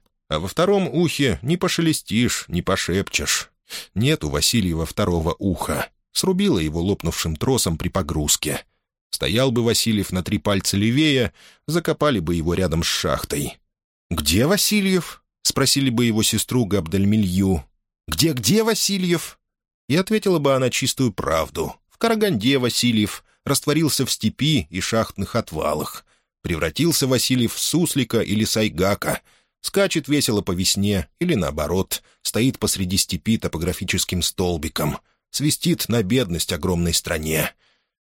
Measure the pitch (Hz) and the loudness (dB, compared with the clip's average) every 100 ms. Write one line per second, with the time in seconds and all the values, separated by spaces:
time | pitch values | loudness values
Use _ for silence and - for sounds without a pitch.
0 | _ _ - 76 90 - 185 202 170 156 | _ _ -6 -6 -4 0 2 2 0 0
1 | 165 - 135 90 120 175 180 - 165 151 | 0 2 0 0 -2 0 0 0 0 0
2 | - 104 120 - - 87 85 95 - 92 | -2 0 0 -2 -4 -4 0 -2 0 -2
3 | 92 - 69 - - _ - - - 95 | -2 -2 -2 -2 -4 _ -16 -14 -8 0
4 | 131 156 73 69 - 117 92 80 82 - | 2 2 0 0 2 2 0 0 -2 -2
5 | 101 85 78 - 98 82 - - - _ | 0 2 0 0 -2 -2 -2 -4 -6 _
6 | _ - 185 185 202 107 78 82 90 95 | _ -2 0 2 2 2 0 0 0 0
7 | 85 - 85 78 - 127 - 80 87 95 | -2 -2 -4 -2 0 0 0 -2 -2 -2
8 | 78 78 73 - 78 71 - _ _ _ | -2 -2 0 0 -2 -6 -10 _ _ _
9 | _ - 69 107 135 120 117 110 117 107 | _ -4 0 2 2 2 2 2 2 0
10 | 95 90 87 104 104 98 - 98 107 127 | 0 -2 -2 -2 0 0 0 0 2 2
11 | 156 135 110 - - _ - 165 165 151 | 2 2 0 -4 -20 _ -4 -2 -2 0
12 | 147 110 80 87 80 87 92 80 80 - | 2 0 0 0 0 0 0 0 0 -2
13 | 85 65 - - - - _ _ _ _ | -2 -2 -2 -6 -6 -10 _ _ _ _
14 | - 80 76 92 143 196 - 208 196 185 | -8 -4 2 2 4 2 2 2 2 0
15 | - - _ _ - - 135 139 135 117 | -2 -12 _ _ -2 0 2 2 2 2
16 | 120 110 110 110 - 123 101 98 80 98 | 2 2 2 0 0 0 2 0 0 2
17 | 101 110 98 90 95 87 - _ _ _ | 2 4 2 2 2 2 -4 _ _ _
18 | - 76 165 127 104 208 226 220 - 196 | -6 0 0 2 2 4 4 0 0 0
19 | 180 170 - - _ _ _ _ - 156 | 0 0 -2 -16 _ _ _ _ -2 0
20 | 185 214 196 170 139 131 127 - 131 - | 2 0 2 2 4 2 2 0 -2 0
21 | 127 - - 80 78 - 80 - _ - | 0 0 -2 0 -2 -4 -6 -8 _ -2
22 | 226 226 208 123 117 139 123 - 123 110 | 0 2 2 2 2 2 2 2 2 4
23 | 104 - _ _ - 143 - 147 156 - | 2 -2 _ _ -4 -2 0 2 2 0
24 | 127 - 110 - 147 143 80 90 - 113 | -2 0 -2 0 2 2 0 -6 -2 0
25 | 107 - 98 117 - 78 78 76 69 - | -2 -4 -4 -4 -4 -4 -2 -2 -4 -10
26 | - _ _ _ - 80 82 - 165 - | -20 _ _ _ -6 -2 -2 0 0 2
27 | 131 127 - 127 113 - - 156 151 143 | 2 2 2 2 0 -2 0 0 2 0
28 | 123 113 90 104 107 113 110 76 92 101 | 0 0 0 0 0 0 0 0 0 0
29 | - - _ _ _ _ - 196 196 170 | -2 -6 _ _ _ _ -4 0 2 0
30 | 135 147 127 104 92 90 92 - 101 98 | 0 0 2 0 0 0 0 0 0 0
31 | - - 90 104 76 76 76 92 92 - | -2 -4 -2 0 -2 -2 -2 -2 -2 -6
32 | _ _ - 107 131 - 104 - 90 98 | _ _ -6 0 0 0 -2 -2 -2 -2
33 | - 87 - 113 85 82 85 - 92 92 | -2 -4 -2 -2 -2 -4 -4 -4 -4 -4
34 | - 90 - - 90 85 - - 147 - | -2 -4 -4 -2 -2 -2 -4 -4 -4 -6
35 | _ _ _ - 147 - - 160 - 117 | _ _ _ -4 -2 0 0 -2 0 0
36 | 92 127 104 82 - 87 90 85 85 80 | 2 0 0 -2 -4 -2 0 0 0 0
37 | - 80 78 78 80 - _ _ _ _ | -2 -4 -2 -2 -4 -6 _ _ _ _
38 | _ | _